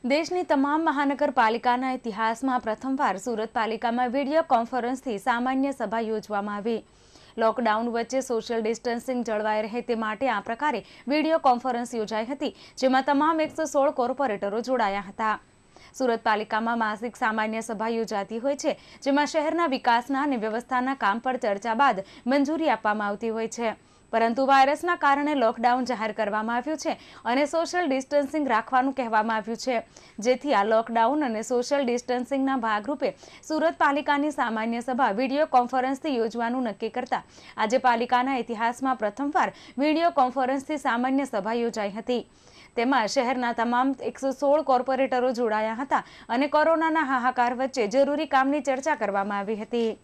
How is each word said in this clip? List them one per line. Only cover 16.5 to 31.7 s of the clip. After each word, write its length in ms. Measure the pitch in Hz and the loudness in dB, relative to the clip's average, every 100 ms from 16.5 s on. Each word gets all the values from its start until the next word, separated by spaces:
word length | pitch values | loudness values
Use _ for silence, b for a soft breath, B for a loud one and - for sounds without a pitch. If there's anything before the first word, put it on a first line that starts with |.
| 220 226 240 | -2 0 0
માસિક 340 | 220 214 233 - | -2 -2 -8 -2
સામાન્ય 400 | 233 220 220 220 | -2 0 -2 -4
સભા 320 | 226 214 220 | -6 -6 -4
યોજાતી 480 | 233 226 214 196 226 | -2 -2 -4 -4 -4
હોય 120 | 262 285 | -4 -2
છે, 200 | 311 - B B 269 | -2 -4 B B 0
જેમાં 260 | 285 285 | 2 2
શહેરના 380 | 320 302 330 339 | 0 0 0 0
વિકાસના 560 | 254 - 233 233 269 294 | 2 2 2 2 -2 0
અને 140 | 254 | -2
વ્યવસ્થાના 520 | 220 214 233 254 254 269 | -2 -4 -4 -2 -2 0
કામ 280 | 208 220 | 0 0
પર 140 | 254 254 | -2 -2
ચર્ચા 400 | 220 202 233 226 | -2 -2 -2 2
બાદ 200 | 277 196 B B 240 | 4 2 B B 0
મંજૂરી 440 | 277 277 330 311 | 2 2 2 0
આપવામાં 380 | 220 214 208 202 | 2 0 -2 -2
આવતી 240 | 208 226 220 | -4 -4 -4
હોય 100 | 226 | -6
છે. 260 | 233 233 202 b b _ | -4 -4 -4 b b _
પરંતુ 300 | 226 226 233 269 | 2 2 2 4
વાયરસના 500 | 269 269 294 349 349 | 6 6 4 0 0
કારણે 380 | 285 277 294 294 | 2 2 2 2
લોકડાઉન 460 | 226 240 240 247 247 | 2 2 2 2 0
જાહેર 240 | 226 220 | -2 -2
કરવામાં 420 | 214 208 214 220 240 | -2 -2 0 -2 -2
આવ્યું 240 | 247 311 | -2 -4
છે 120 | 330 240 B B | -4 -6 B B
અને 220 | 226 254 285 | -2 0 2
સોશિયલ 400 | 330 330 359 339 | 0 0 -2 0
ડિસ્ટન્સિંગ 640 | 269 269 294 277 311 277 | -2 2 0 2 -2 2
રાખવાનું 420 | 220 226 254 269 269 | 0 2 0 2 -2
કહેવામાં 400 | 233 220 220 220 | 0 0 0 -2
આવ્યું 220 | 214 226 | -4 -6
છે, 140 | - 233 - B B B 208 | -2 -2 -4 B B B 0
જેથી 260 | 254 285 | 0 2
આ 100 | 220 | 2
લોકડાઉન 580 | 202 220 226 226 226 294 277 | 4 2 2 2 2 2 0
અને 140 | 214 | -2
સોશિયલ 440 | 220 247 247 | -2 -2 0